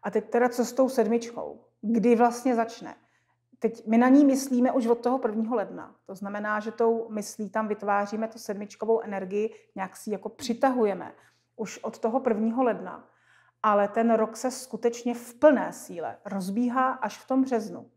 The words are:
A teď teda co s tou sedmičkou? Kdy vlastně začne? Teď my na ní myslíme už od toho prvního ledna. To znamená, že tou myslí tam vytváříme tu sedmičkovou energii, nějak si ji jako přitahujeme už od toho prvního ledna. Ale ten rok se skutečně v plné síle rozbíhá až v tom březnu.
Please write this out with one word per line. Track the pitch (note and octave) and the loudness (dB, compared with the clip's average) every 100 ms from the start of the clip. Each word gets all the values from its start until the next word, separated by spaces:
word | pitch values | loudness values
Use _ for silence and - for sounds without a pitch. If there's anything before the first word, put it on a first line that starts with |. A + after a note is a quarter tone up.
A | G3+ | -2
teď | G#3+ G#3+ | -4 0
teda | A#3+ A#3+ | 2 2
co | B3 | 2
s | A#3 | -2
tou | - C4 | 2 2
sedmičkou? | B3+ G#3+ A#3 A#3 - D2 - _ _ | 2 2 0 -2 -10 -10 -12 _ _
Kdy | G#3+ A#3 A#3 A#3 | -2 2 4 6
vlastně | A#3+ A#3 C4 | 4 2 0
začne? | A#3 A3+ - - - _ _ _ _ _ _ | 0 -2 -6 -16 -18 _ _ _ _ _ _
Teď | A3+ A3+ - | -6 -4 2
my | A3+ | 4
na | B3+ | 8
ní | C4+ | 8
myslíme | C#4+ C4 - B3 B3+ | 8 4 0 2 2
už | C4 A3+ | 2 2
od | A#3 | 0
toho | A#3+ C4 | 0 0
prvního | B3 G#3+ A3 A#3+ | -2 -2 -2 -2
ledna. | F#3+ F3+ - _ - | -4 -10 -16 _ -18
To | |
znamená, | F#3+ G3+ G#3 G#3 G#3+ | -12 -10 -6 -4 -4
že | G#3+ | -4
tou | A3 A#3 A3+ - | 0 2 2 -2
myslí | G#3+ G3+ - G#3 | -8 -8 -8 -6
tam | A3 A3 | -4 -4
vytváříme | G#3 G3+ G3+ G3+ G#3+ A3 | -4 0 0 0 -4 -6
tu | A3+ | -8
sedmičkovou | - G3 G#3 - A3 A3+ | -10 -10 -10 -8 0 0
energii, | A3+ G3 F#3 G3+ A3 - _ | 0 -8 -4 -4 -4 -6 _
nějak | - F#3 - | -10 -10 -10
si | - | -8
ji | |
jako | G3 G#3+ | -8 -8
přitahujeme | - - A#3 C4+ B3 G#3 F3+ D#3+ - _ _ _ - | -12 -6 0 2 2 0 0 -10 -18 _ _ _ -10
už | A3 - | -10 -8
od | A3 - | -10 -6
toho | A3+ B3+ | -2 0
prvního | C4 G#3+ A3+ A#3 | 0 0 0 2
ledna. | B3+ G#3 F#3 - - _ _ _ _ _ | 0 0 -6 -14 -20 _ _ _ _ _
Ale | A3 G3+ G3+ | 2 4 2
ten | G#3+ A#3 | 2 2
rok | A3+ A3 - | 4 2 -2
se | C4 | -6
skutečně | B3+ - A3 A#3+ A#3 A#3+ | -6 -12 -4 -2 -2 -6
v | A#3 - | -6 -10
plné | - D4+ B3+ F3 | 4 6 6 0
síle | - - F3 C#3+ - | -8 -14 -10 -10 -10
rozbíhá | G#3 G3 F#3 G3 B3 B3 B3+ | -10 -6 -4 -2 0 2 0
až | - G#3 - | 0 -6 -8
v | - | -2
tom | C4 | 0
březnu. | C4 A#3+ G#3 E3 - | 2 0 -4 -12 -16